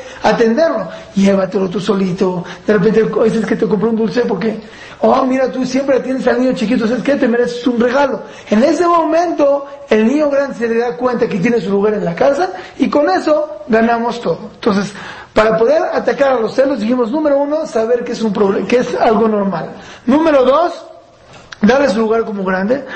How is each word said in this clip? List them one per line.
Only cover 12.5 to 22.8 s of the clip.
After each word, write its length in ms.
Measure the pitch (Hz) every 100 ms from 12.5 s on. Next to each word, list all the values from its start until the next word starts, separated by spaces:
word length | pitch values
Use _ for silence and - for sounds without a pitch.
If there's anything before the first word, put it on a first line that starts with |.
| - - -
y 100 | 226
con 220 | 294 339
eso 540 | 370 311 302 302 - 269
ganamos 540 | 220 226 233 240 -
todo. 280 | 185 165 208
Entonces, 380 | - 226 196 190 - - - -
para 240 | 208 214 220
poder 240 | 233 320 349
atacar 400 | 269 262 240 277
a 80 | 254
los 140 | 220
celos, 260 | - 277 254
dijimos, 300 | 214 254 220
número 260 | 302 302 277
uno, 300 | 285 311 311
saber 360 | 226 220 240
que 100 | 240
es 100 | 196
un 100 | 220
proble-, 340 | 202 196 233 190
que 120 | 240
es 160 | 240
algo 340 | - 254 214 226
normal. 440 | 208 196 165 - - - - 240
Número 360 | 294 320 277
dos, 300 | 247 294 339 - - - - - - - - -
darle 300 | 214 269 277
su 80 | 214
lugar 260 | 220 226
como 180 | 202 202
grande. 440 | 190 185 202 269